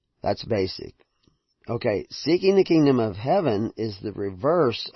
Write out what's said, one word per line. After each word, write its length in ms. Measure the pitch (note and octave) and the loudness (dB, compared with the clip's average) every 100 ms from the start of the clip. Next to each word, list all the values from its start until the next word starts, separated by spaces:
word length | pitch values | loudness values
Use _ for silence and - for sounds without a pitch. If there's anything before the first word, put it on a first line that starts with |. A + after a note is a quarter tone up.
| _ _ | _ _
That's 220 | F#2+ G#2 | -6 -6
basic. 520 | - G#2+ F#2+ - - - _ _ _ _ _ _ - | -4 -2 -2 -6 -16 -18 _ _ _ _ _ _ -8
Okay, 380 | A#2 A#2+ G2+ - | -4 -2 -2 -4
seeking 460 | - C#3+ F3 F#3+ G3 | -8 0 2 4 4
the 80 | |
kingdom 360 | F#3 D#3+ C#3+ B2+ | 4 6 6 4
of 160 | A2 F#2+ | 2 -2
heaven 560 | C3 F#3+ D#3 G2+ A2 - | 0 0 2 0 -2 -4
is 220 | A2 G2+ | -6 -6
the 120 | G#2+ | -10
reverse 800 | G2+ G2 F#2 C3 F3 C3 G#2+ - | -8 -8 -4 0 2 2 0 -6